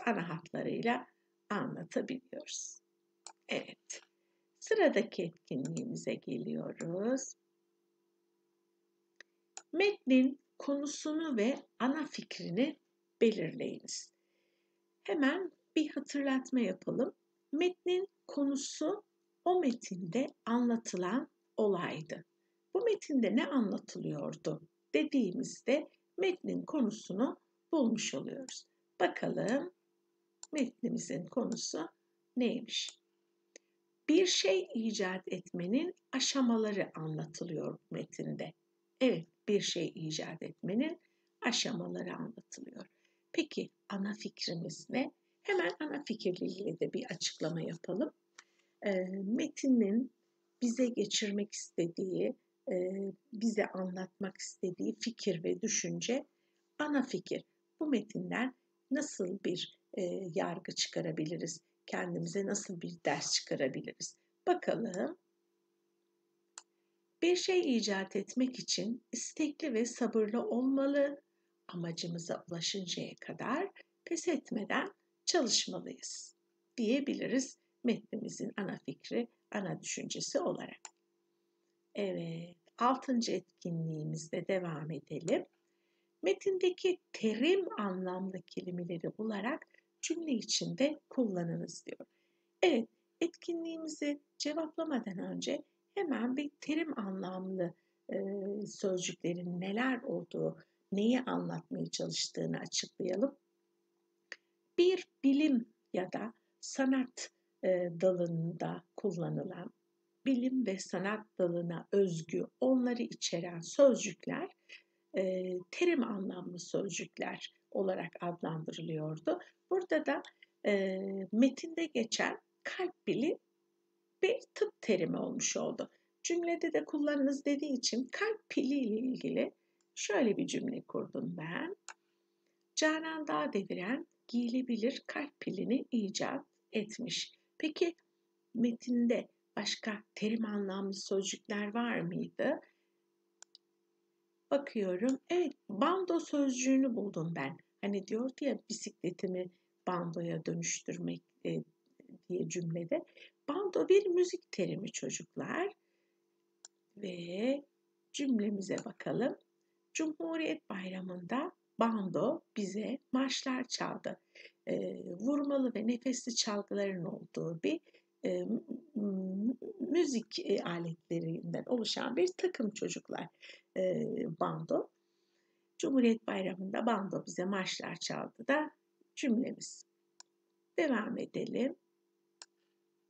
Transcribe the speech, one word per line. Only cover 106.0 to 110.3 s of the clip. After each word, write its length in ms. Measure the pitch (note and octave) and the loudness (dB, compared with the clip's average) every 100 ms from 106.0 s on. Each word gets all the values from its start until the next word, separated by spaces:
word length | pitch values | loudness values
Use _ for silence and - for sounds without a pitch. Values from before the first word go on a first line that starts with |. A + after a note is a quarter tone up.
| F#3 | -2
da 200 | - G#3+ - _ _ | -4 -6 -10 _ _
sanat, 720 | - - C4 C4 B3+ - - _ _ _ | -6 0 4 4 2 -4 -12 _ _ _
e, 40 | F#3+ F#3 F3 E3+ | 2 4 2 4
dalında 800 | F#3 F3+ F3 E3+ E3 E3 E3 F3 - - | 4 6 2 2 0 -2 -4 -4 -10 -4
kullanılan, 800 | G#3 E3+ D#3 D#3 F#3 F3 G3 - _ _ _ _ | -2 0 0 -2 -4 -6 -12 -14 _ _ _ _
bilim 400 | - | 2